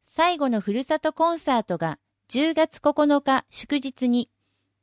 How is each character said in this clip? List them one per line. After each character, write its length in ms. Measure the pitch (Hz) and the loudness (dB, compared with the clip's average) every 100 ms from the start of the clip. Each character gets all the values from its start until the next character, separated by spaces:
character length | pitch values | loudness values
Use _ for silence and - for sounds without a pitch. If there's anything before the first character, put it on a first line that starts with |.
最 340 | _ - 339 339 | _ 0 0 0
後 120 | 269 | -2
の 100 | 220 | -2
ふ 140 | 202 | -2
る 100 | 220 | -4
さ 160 | 269 311 | -2 -2
と 140 | 311 | -2
コ 180 | - 330 | 0 -2
ン 80 | 339 | 0
サ 200 | - 240 | -2 -2
ー 40 | |
ト 140 | - 170 | -2 -4
が 200 | 165 - _ _ - | -4 -6 _ _ -6
十 260 | 240 311 | -2 0
月 280 | 311 320 - | 2 0 0
九 240 | 294 294 294 | 0 2 2
日 400 | 285 277 262 - | 2 2 0 -2
祝 260 | - - 294 | -12 -4 -4
日 340 | 262 - 254 | -4 -4 0
に、 200 | 240 233 _ _ _ _ _ | 0 -2 _ _ _ _ _